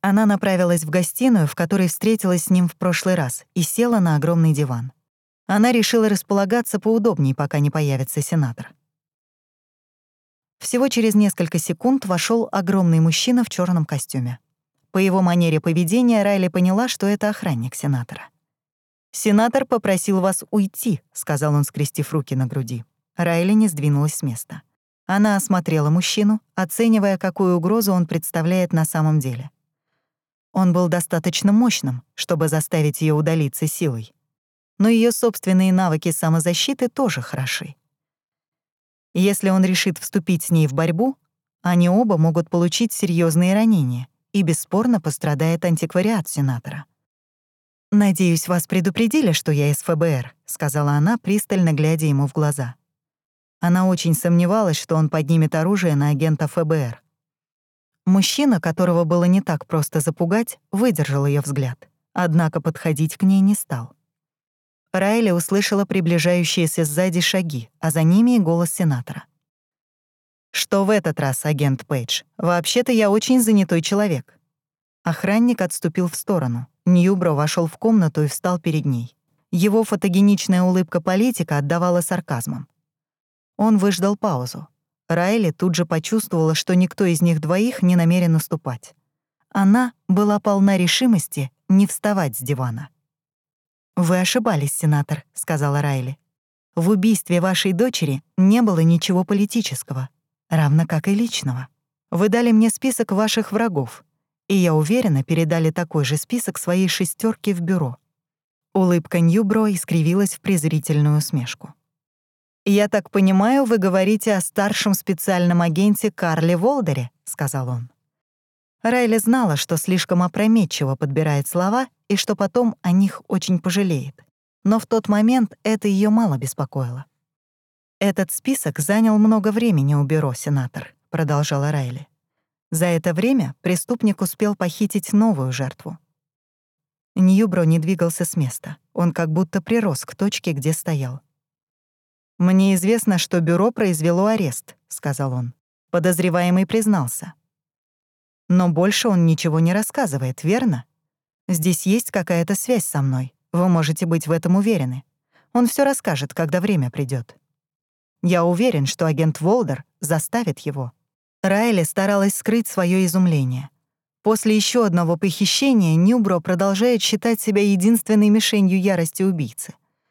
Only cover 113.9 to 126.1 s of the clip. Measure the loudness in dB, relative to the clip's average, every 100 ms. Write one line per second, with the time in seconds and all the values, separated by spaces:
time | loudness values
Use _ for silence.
113.9 | 2 2 0 0 -2 -2 -2 -2 0 0
114.9 | -2 -2 -4 -2 0 2 2 2 2 2
115.9 | 2 -2 -2 -2 0 0 2 0 0 -2
116.9 | -4 -6 _ -18 -8 -6 -6 -6 -8 -10
117.9 | _ _ _ _ _ _ _ _ _ -2
118.9 | 0 2 0 2 2 2 0 -2 -4 -2
119.9 | -2 0 0 0 0 2 2 0 -2 -4
120.9 | -2 -2 -2 0 -2 -2 -2 0 -2 -4
121.9 | _ _ -4 -2 -2 -2 0 0 -2 0
122.9 | 2 2 -2 _ -6 -2 -2 -2 -2 -2
123.9 | -2 -6 -14 _ _ _ _ 0 0 0
124.9 | -2 0 2 2 2 0 -4 -4 -2 0
125.9 | 0 2